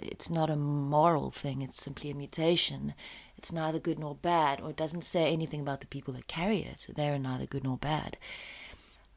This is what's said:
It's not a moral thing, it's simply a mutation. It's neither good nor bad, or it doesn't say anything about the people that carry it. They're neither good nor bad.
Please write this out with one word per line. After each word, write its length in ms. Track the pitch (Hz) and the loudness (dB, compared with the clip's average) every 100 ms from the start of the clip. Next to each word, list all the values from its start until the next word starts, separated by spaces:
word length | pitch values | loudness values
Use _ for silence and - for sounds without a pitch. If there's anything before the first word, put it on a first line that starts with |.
It's 300 | - - - | -10 0 2
not 200 | 165 156 | 4 4
a 60 | 151 | 2
moral 760 | 147 147 139 147 165 156 135 | 2 2 4 6 6 6 2
thing, 320 | - 143 135 | -4 -4 -4
it's 180 | 131 - | -4 -4
simply 300 | - 139 147 | -4 -6 -8
a 40 | |
mutation. 800 | 143 143 - 160 175 - 139 143 - - - - - | -6 -6 2 4 4 2 0 -6 -6 -14 -18 -20 -10
It's 160 | - | -6
neither 260 | 165 160 160 | -2 -2 0
good 200 | 175 151 | -2 -2
nor 160 | 151 | -4
bad, 460 | 139 175 170 147 139 | -2 2 6 6 2
or 100 | 156 | -4
it 60 | 151 | -4
doesn't 280 | 160 170 | -2 -2
say 280 | 156 180 156 | 0 4 4
anything 280 | 160 160 147 | 4 0 -2
about 200 | 143 139 | -2 -4
the 60 | - | -6
people 280 | 139 135 | -8 -8
that 120 | 127 - | -8 -8
carry 320 | - 185 208 | -2 0 0
it. 280 | - - - | -2 -8 -8
They're 240 | - 147 143 | -2 0 0
neither 280 | 131 127 135 | -2 -4 -4
good 180 | 139 | -4
nor 120 | 131 127 | -2 -2
bad. 400 | 143 156 - - - - - - - - - - - | 0 -2 -2 -10 -14 -14 -14 -16 -16 -18 -20 -20 -20